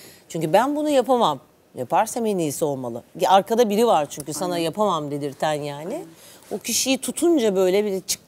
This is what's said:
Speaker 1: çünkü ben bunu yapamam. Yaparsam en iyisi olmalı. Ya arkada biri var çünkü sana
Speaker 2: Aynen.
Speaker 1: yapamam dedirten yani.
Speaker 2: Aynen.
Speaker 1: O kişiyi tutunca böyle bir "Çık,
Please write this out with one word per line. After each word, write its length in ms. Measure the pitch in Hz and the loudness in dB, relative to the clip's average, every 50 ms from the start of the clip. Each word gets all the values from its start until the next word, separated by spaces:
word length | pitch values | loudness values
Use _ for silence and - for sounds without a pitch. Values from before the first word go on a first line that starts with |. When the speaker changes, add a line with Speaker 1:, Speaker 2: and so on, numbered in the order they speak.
| - - - - _ - | -20 -20 -20 -20 _ -10
Speaker 1:
çünkü 240 | - 165 160 160 160 | -6 -4 0 2 4
ben 240 | 196 240 285 294 | 4 4 2 0
bunu 120 | 302 302 302 | -2 0 2
yapamam. 500 | 294 262 - 262 262 240 214 160 147 131 - _ _ _ _ _ - | 2 2 2 2 2 2 2 2 0 -2 -6 _ _ _ _ _ -12
Yaparsam 520 | - 127 - 165 180 220 226 - 247 233 | -10 -6 -2 0 0 0 0 -2 -4 -2
en 120 | 220 202 180 | -2 0 0
iyisi 260 | 165 147 131 - 165 | 0 -2 -2 -2 -2
olmalı. 380 | 147 139 131 127 120 117 120 - _ - 165 | -2 -2 -4 -6 -8 -10 -10 -12 _ -6 -2
Ya 100 | 175 165 | 2 6
arkada 400 | 185 196 185 - 226 220 247 208 | 6 6 4 4 2 2 2 2
biri 160 | 208 202 240 | 2 2 4
var 200 | 226 190 156 147 - | 4 4 2 2 -2
çünkü 220 | - - 143 160 147 | -6 -10 -10 -8 -6
sana 220 | - 190 180 175 | -6 -4 -4 -2
Speaker 2:
Aynen. 100 | 170 165 | -2 -2
Speaker 1:
yapamam 460 | 160 165 190 214 202 175 156 151 143 | -2 -2 0 0 0 0 0 -2 -4
dedirten 420 | 143 143 143 143 127 - 175 156 151 | -6 -6 -6 -8 -6 -4 -2 -2 -2
yani. 420 | 143 147 143 143 143 156 185 254 | -2 -6 -8 -8 -10 -10 -10 -10
Speaker 2:
Aynen. 120 | 339 - - - - - - - - - - - | -10 -12 -14 -18 -20 -20 -20 -20 -20 -14 -12 -12
Speaker 1:
O 60 | 202 | -10
kişiyi 400 | - - 220 - - 254 269 254 | -6 -6 -4 -2 0 0 -2 -2
tutunca 580 | - 254 - - 311 349 339 285 226 220 190 | -2 -6 -4 0 2 2 2 2 2 2 2
böyle 280 | 190 190 185 185 208 214 | 2 2 2 2 2 0
bir 160 | 208 190 190 | 0 -2 -4
"Çık, 200 | - - - - _ | -6 -6 -8 -10 _